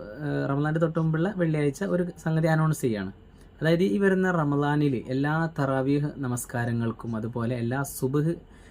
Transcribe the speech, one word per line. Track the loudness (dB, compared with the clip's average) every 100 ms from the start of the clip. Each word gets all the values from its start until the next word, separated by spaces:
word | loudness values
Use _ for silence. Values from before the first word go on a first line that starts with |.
| -10 -8
ഏഹ്, | -4 -2 0
റമദാൻ്റെ | 0 0 2
തൊട്ട് | 0 2
മുമ്പുള്ള | 0 0 0
വെള്ളിയാഴ്ച | 0 0 2 0 -2 -2
ഒരു | -2 -2 -4
സംഗതി | -2 2 2
അനൗൺസ് | 4 2 2
ചെയ്യാണ്. | 0 -2 -4 -10 -20 -20 -20 -4
അതായത് | 2 4
ഈ | 2 4
വരുന്ന | 4 4 2
റമദാനിൽ | 2 2 2 2 2 2 0 -2
എല്ലാ | -2 0 0 -2
തറാവീഹ് | 0 0 2 2 2 0 -4
നമസ്കാരങ്ങൾക്കും | -4 -4 -4 -4 -2 0 -2 -4 -6 -6
അതുപോലെ | -4 -4 -4 -2
എല്ലാ | -2 -2 -4
സുബ്ഹ് | -4 -2 0 0 -4 -10 -20 -20